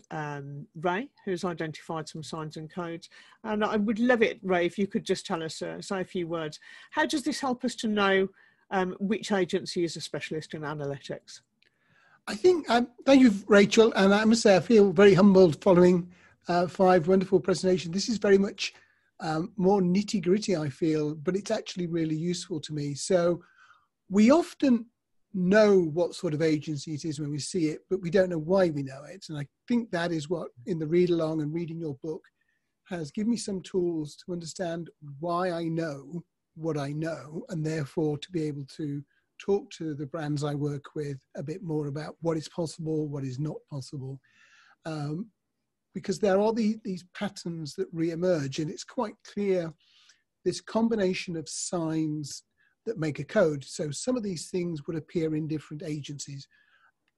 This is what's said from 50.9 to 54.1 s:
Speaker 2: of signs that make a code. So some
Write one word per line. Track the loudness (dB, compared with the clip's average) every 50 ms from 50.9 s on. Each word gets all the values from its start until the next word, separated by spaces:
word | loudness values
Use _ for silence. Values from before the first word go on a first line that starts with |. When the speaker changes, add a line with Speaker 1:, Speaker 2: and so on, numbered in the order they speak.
| 2 2 2 0 0 -2 -4 -6 -6
Speaker 2:
of | -8 -8 -8
signs | -10 -8 -8 -6 -4 -4 -2 -2 -2 -2 -2 -2 -4 -6 -8 -10 -12 -16 -18 _ _ _ _ _ _ _ -10
that | -10 -6 -4
make | -4 -4 -4 -6
a | -6
code. | -2 2 4 4 4 2 -2 -8
So | -10 -10 -8 -8 -6
some | -8 -6 -4 -4